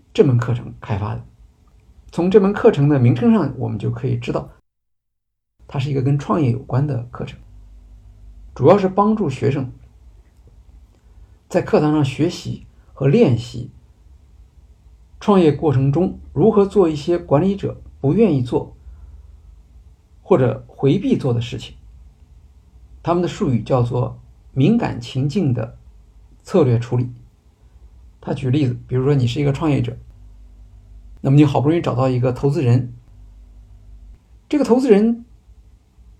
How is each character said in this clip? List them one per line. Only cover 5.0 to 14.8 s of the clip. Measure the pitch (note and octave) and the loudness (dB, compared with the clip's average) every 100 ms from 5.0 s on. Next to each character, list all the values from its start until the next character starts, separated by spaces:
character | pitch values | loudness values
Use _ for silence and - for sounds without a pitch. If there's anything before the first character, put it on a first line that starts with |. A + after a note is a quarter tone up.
| _ _ _ _ _ _ - | _ _ _ _ _ _ -12
它 | C#3+ | -8
是 | C3+ | -4
一 | C#3 | -2
个 | |
跟 | B2+ C#3+ | 0 0
创 | - G3 | 0 -2
业 | C3+ | 0
有 | A#2 | -2
关 | - B2+ D3 | -4 -4 -2
的 | A#2 A#2 | -4 -8
课 | - - | -12 -14
程， | - - - - - - - - - - - - | -14 -20 -20 -20 -20 -20 -20 -20 -20 -20 -20 -18
主 | - C3+ | 0 4
要 | G3+ | 6
是 | F#3 | 4
帮 | F#3+ G#3 G#3+ | 0 0 0
助 | E3 | -2
学 | - A#2+ | -2 -2
生 | C#3+ B2 - - _ - - _ _ - - - - - _ _ - - _ _ | -2 -6 -12 -20 _ -20 -20 _ _ -20 -20 -20 -20 -20 _ _ -20 -20 _ _
在 | F#3 | -4
课 | D3 G3+ | 0 0
堂 | D3+ | 2
上 | D3+ C#3+ | 2 0
学 | - E3 | -2 -4
习 | F3+ B2 - - _ _ | -4 -10 -12 -14 _ _
和 | - C#3 | -4 2
练 | G3+ G3 A#2 | 4 4 2
习 | - B2 - - _ _ _ - _ - - _ - _ | -4 -12 -14 -18 _ _ _ -20 _ -20 -20 _ -20 _